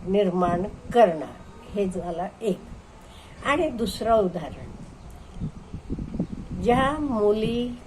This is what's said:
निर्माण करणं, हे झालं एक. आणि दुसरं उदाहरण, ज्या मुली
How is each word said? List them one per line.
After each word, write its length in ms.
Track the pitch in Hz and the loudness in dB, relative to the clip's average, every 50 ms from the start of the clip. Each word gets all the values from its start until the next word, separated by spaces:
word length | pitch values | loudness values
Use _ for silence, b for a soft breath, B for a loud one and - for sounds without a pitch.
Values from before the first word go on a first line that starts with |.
| 175 175 | -2 2
निर्माण 560 | 190 202 208 185 175 180 180 175 175 175 185 208 - - - - - | 4 4 4 4 4 2 2 2 2 0 0 -4 -6 -10 -12 0 6
करणं, 320 | 240 233 190 165 156 147 - - - - - - - - - - | 8 8 8 6 0 -6 -10 -12 -16 -16 -18 -16 -18 -16 -8 -2
हे 140 | 208 202 185 | -2 -2 0
झालं 400 | 180 180 170 175 170 165 180 180 - - | -2 -4 -4 -4 -4 -4 -4 -6 -6 -4
एक. 180 | 226 220 185 - - - - - - - - - B B B B B B B B - | -2 -2 -2 -2 -4 -14 -14 -16 -16 -20 -20 -20 B B B B B B B B 0
आणि 240 | 240 285 311 349 311 | 0 2 2 2 0
दुसरं 460 | 254 220 233 196 - - 226 220 226 | 0 0 -2 -2 -2 -2 2 4 6
उदाहरण, 560 | 220 208 180 180 180 160 143 - - - - - - - - - - - - - - - - - - - - - - - - - - - - - - - - - - - - - - - - - 180 | 6 6 4 0 -2 -8 -8 -10 -12 -12 -14 -12 -14 -14 -14 -16 -16 -16 -16 -16 -16 -16 -14 -10 -8 -8 -8 -8 -10 -16 -12 -14 -14 -8 -6 -6 -6 -6 -6 -4 -4 -4 -4 -4 -10 -10 -8 -6 -2
ज्या 300 | 180 214 240 254 269 269 294 311 | 2 4 4 6 4 2 2 0
मुली 720 | 302 285 254 220 208 208 208 214 220 226 233 240 240 247 240 240 - | -2 -2 0 2 4 4 4 4 2 0 0 0 -2 -4 -6 -10 -14